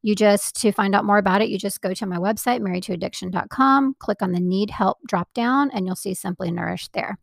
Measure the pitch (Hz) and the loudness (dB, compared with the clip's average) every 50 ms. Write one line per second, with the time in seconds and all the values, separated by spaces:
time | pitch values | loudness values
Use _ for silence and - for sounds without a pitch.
0 | - 214 208 196 214 208 202 202 - - - - - 214 202 - 202 196 196 202 | 2 2 2 6 6 6 6 4 2 -2 -6 0 0 2 2 2 0 2 2 2
1 | 208 208 202 208 196 196 185 202 220 220 - 185 - 196 - - - 190 185 - | 4 4 2 4 4 4 2 2 2 0 -2 -4 -4 -6 -6 -4 -4 -6 -4 -4
2 | 233 190 180 175 180 202 220 214 - 254 240 247 214 190 180 180 185 - 185 170 | -6 -4 -4 -2 0 0 -2 0 0 -2 0 0 0 -2 -4 -4 -4 -4 -6 -4
3 | 175 - - - 185 180 180 185 - 208 - - 262 269 269 277 269 269 269 _ | -4 -6 -6 -8 -8 -6 -4 -4 -6 -6 0 2 4 4 6 4 4 2 -2 _
4 | - - 208 _ 208 180 175 175 180 180 185 190 208 214 - - 202 190 - _ | -4 -4 -2 _ 0 -2 0 0 0 0 2 0 0 -2 -2 0 0 0 0 _
5 | - - - 180 175 _ _ - 233 240 254 277 285 277 - 202 185 185 185 - | -6 -2 -2 -2 -2 _ _ -2 0 2 2 2 2 0 0 -4 -4 -4 -4 -6
6 | - 202 185 - - 190 180 _ - 170 175 175 170 170 180 180 - - _ 214 | -6 -6 -6 -6 -6 -8 -6 _ -4 -4 -4 -4 -4 -4 -6 -6 -10 -8 _ -6
7 | - - 202 - | -6 -6 -8 -12